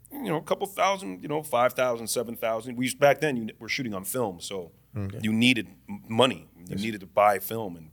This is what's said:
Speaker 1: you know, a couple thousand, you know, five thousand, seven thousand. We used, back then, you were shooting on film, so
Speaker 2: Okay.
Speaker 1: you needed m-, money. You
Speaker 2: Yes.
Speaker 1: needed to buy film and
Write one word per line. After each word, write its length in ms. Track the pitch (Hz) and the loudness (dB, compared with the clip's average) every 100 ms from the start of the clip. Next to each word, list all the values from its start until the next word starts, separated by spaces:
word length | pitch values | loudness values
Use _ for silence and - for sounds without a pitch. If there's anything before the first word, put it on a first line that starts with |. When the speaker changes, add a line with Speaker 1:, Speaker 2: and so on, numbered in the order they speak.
| - | -16
Speaker 1:
you 160 | 285 233 | -8 -4
know, 60 | 160 | -4
a 60 | |
couple 240 | 185 196 196 | -2 -4 -4
thousand, 560 | - 185 196 190 185 | 0 0 0 -6 -10
you 60 | 156 | -6
know, 140 | 147 | -6
five 300 | 151 - 123 | -2 2 2
thousand, 320 | 123 127 117 113 | 4 0 0 -2
seven 300 | 127 117 117 | -4 -4 -4
thousand. 400 | 117 113 123 120 | -2 -2 -4 -4
We 80 | 127 | -4
used, 120 | - | 4
back 220 | 143 135 | 6 6
then, 160 | 156 123 | 2 -2
you 120 | 110 - | -6 -10
were 100 | 110 | -8
shooting 260 | - 117 | -6 -4
on 100 | 98 | -6
film, 360 | 95 127 113 87 | -4 -2 -4 -4
so 320 | - 98 85 - _ 104 | -10 -10 -10 -16 _ -8
Speaker 2:
Okay. 220 | 98 - | -6 -4
Speaker 1:
you 100 | 107 | 0
needed 340 | 110 120 120 90 - - | 4 6 4 0 -12 -14
m-, 140 | 101 - | -14 -4
money. 400 | 113 127 180 - - | 4 4 2 -10 -20
You 80 | - 95 | -10 -6
Speaker 2:
Yes. 40 | |
Speaker 1:
needed 200 | 113 104 | -6 -6
to 60 | 92 | -4
buy 320 | - 104 101 | 4 6 4
film 360 | - 113 104 85 | -2 -6 -6 -10
and 140 | 80 | -16